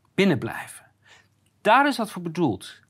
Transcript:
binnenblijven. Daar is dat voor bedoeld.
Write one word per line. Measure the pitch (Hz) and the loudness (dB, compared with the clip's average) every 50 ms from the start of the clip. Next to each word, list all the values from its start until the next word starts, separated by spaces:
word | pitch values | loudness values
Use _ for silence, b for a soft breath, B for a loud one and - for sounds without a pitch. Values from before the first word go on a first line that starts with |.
| _ _ _ | _ _ _
binnenblijven. | - 196 196 147 - - 110 - - - - - - _ _ _ _ b b b b b b _ _ _ _ _ _ | 0 2 2 2 0 -4 -8 -10 -10 -14 -16 -20 -20 _ _ _ _ b b b b b b _ _ _ _ _ _
Daar | _ 202 226 262 285 | _ 4 4 4 4
is | 294 254 | 2 0
dat | - 220 196 | -2 -6 -6
voor | - 185 | -8 -10
bedoeld. | 170 170 160 175 170 131 98 - - - - - _ | -10 -8 -2 -2 0 0 -2 -4 -10 -20 -20 -20 _